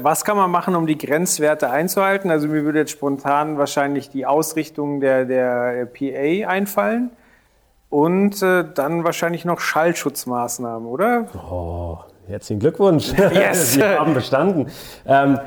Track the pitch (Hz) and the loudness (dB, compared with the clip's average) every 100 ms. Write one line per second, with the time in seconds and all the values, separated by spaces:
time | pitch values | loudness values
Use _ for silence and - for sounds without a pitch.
0 | 139 156 - 208 185 175 175 175 160 147 | 0 0 0 2 2 2 0 0 0 -2
1 | 135 151 180 - 151 151 135 135 180 - | 0 0 0 0 0 2 0 0 0 0
2 | 196 196 190 156 151 156 147 151 147 - | 0 0 0 0 0 0 0 0 0 -2
3 | 139 139 139 143 151 151 139 147 143 143 | -4 -2 0 0 0 -2 -2 0 0 -2
4 | 131 139 127 147 156 160 151 - 147 143 | -6 -4 0 0 0 -4 -6 -6 -4 0
5 | 135 131 127 127 127 123 123 123 120 - | 2 2 2 0 0 0 -2 -2 -6 -6
6 | 139 131 143 185 196 190 202 208 202 233 | -6 -2 0 0 0 -2 -2 0 0 0
7 | 247 - _ _ _ _ _ _ _ 147 | -4 -8 _ _ _ _ _ _ _ 2
8 | 160 185 202 202 190 180 160 151 139 170 | 2 4 2 2 2 2 0 -2 -2 0
9 | 165 156 170 170 170 165 - 151 170 170 | -2 -2 -2 -2 -4 -4 -2 2 2 0
10 | 143 135 - 120 120 - 120 113 117 131 | -4 -6 -4 -4 -4 -6 -8 -8 -6 -2
11 | 214 240 220 - - 90 85 87 87 82 | 0 0 -4 -10 -10 -8 -6 -6 -8 -10
12 | - _ - 98 - 104 139 - 196 156 | -16 _ -12 -10 -6 -2 0 2 4 4
13 | - 131 190 180 202 - 131 277 208 175 | 2 2 4 4 4 2 2 4 4 2
14 | 151 135 - 135 180 175 135 - - - | 2 0 0 0 2 0 -2 -8 -18 -8
15 | - 139 139 127 | 2 4 4 2